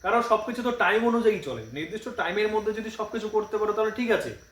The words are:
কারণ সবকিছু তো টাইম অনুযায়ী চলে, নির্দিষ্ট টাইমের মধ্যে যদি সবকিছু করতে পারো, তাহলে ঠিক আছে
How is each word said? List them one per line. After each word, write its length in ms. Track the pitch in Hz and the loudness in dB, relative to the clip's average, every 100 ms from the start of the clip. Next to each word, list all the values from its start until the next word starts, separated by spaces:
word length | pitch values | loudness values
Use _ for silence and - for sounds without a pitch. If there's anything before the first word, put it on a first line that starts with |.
কারণ 200 | 180 233 | 4 2
সবকিছু 400 | 233 214 - 240 | 4 2 2 -4
তো 80 | 247 | -2
টাইম 360 | 233 185 214 233 | 2 4 4 4
অনুযায়ী 320 | 233 226 196 | 4 4 2
চলে, 240 | 143 117 110 | -4 -8 -8
নির্দিষ্ট 360 | 139 165 208 254 - | -8 -8 -8 -8 -4
টাইমের 320 | 170 202 214 | -2 0 0
মধ্যে 240 | 214 214 | 0 -2
যদি 180 | 214 220 | -4 -6
সবকিছু 380 | - 214 226 214 | -6 -6 -4 -2
করতে 300 | 214 208 214 | -2 0 -2
পারো, 140 | 214 | 0
তাহলে 180 | 208 220 | 0 0
ঠিক 200 | 214 240 | 0 0
আছে 200 | 190 123 107 - | 0 0 -10 -18